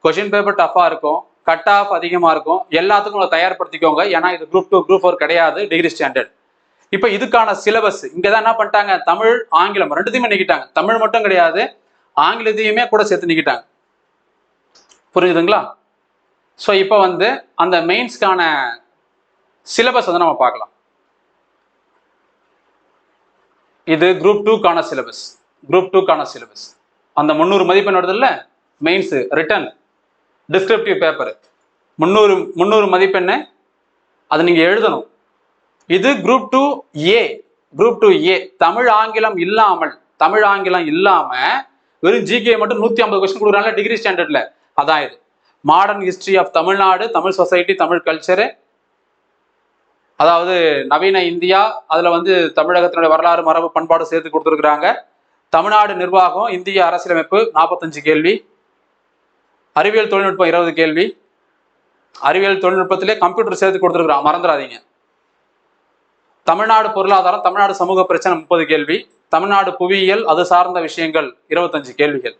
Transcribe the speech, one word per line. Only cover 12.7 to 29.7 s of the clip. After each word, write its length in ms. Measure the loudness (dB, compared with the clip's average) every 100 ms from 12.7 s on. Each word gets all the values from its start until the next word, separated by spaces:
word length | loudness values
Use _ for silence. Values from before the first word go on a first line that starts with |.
| 0 0
கூட 100 | 0 0
சேர்த்து 200 | -2 0
நீக்கிட்டாங்க. 320 | -2 0 -4 -6 _ _ _ _ _ _ _ _ _ _ _ _ _ _ 0
புரியுதுங்களா? 460 | 2 2 2 0 -2 -16 _ _ _ _ _ _ _ _
So 80 | 0 0
இப்ப 120 | 2 2 2
வந்து 220 | 0 -2 -2 -10 -4
அந்த 120 | 0 0 0
மெயின்ஸ்க்கான 520 | -2 -4 -4 -2 0 0 -2 -6 -10 _ _ _ _ _ _ _ _ -12 -2
சிலபஸ் 320 | 0 0 -2
வந்து 140 | 0
நம்ம 140 | 0 2
பார்க்கலாம். 280 | 0 -2 -14 _ _ _ _ _ _ _ _ _ _ _ _ _ _ _ _ _ _ _ _ _ _ _ _ _ _ _ _ _ _ _ -4
இது 200 | 2 2 2
குரூப் 200 | 2 0 0
டூக்கான 320 | 2 2 0 -4
சிலபஸ், 320 | -6 -8 -14 -20 -20 _ _ -2
குரூப் 220 | 0 2
டூக்கான 320 | 0 2 0 -2
சிலபஸ். 340 | -12 -20 -20 -20 _ _ _ _ -2
அந்த 120 | 0 0
முந்நூறு 240 | 2 2 2
மதிப்பெண் 280 | 2 2 -2
வருது 160 | -2 0
இல்ல, 100 | 0 -2 -12 _ _ _ -2
மெயின்ஸ் 260 | -2 -2 -4 -2 -4
ரிட்டன் 280 | -2 -2 -4